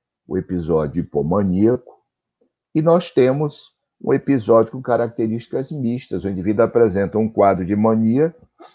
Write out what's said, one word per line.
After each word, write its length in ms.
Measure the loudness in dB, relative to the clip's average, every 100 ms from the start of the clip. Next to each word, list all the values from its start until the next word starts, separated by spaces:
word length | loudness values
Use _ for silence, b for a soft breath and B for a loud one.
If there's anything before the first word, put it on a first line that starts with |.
| _ _ -8
o 100 | -8
episódio 640 | -4 -6 -2 0 0 -4
hipomaníaco, 1040 | -4 -4 -2 -2 0 2 2 0 -6 -20 _ _ _ _ _ _ _
e 80 | -2
nós 300 | 2 2 0
temos 640 | 2 2 2 -4 -8 -20 _ _ _
um 100 | -2
episódio 600 | -2 0 -2 4 4 4
com 100 | -4
características 880 | -2 -2 -2 -4 -4 -4 -6 -8 -6
mistas. 540 | -6 -4 -6 -6 -6
O 40 | -6
indivíduo 360 | -4 -2 0
apresenta 520 | 2 4 2 2 -2 -2
um 140 | -2
quadro 340 | 2 2 2
de 120 | -2 0
mania 580 | 2 2 0 0 -2 -4 _ _ B